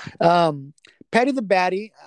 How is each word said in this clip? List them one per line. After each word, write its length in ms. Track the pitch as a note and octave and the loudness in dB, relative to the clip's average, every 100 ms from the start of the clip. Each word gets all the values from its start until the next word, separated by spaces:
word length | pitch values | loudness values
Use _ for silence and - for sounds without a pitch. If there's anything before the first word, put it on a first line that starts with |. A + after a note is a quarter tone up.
| - - | -16 0
Um, 540 | E3+ F3 E3 C#3+ C#3 _ _ _ _ | 2 4 2 -2 -12 _ _ _ _
Paddy 200 | A3 B3+ | 0 0
the 120 | C4 | -2
Baddy, 480 | G3 F#3 F3+ F#3 G#3+ _ | 0 0 0 -4 -8 _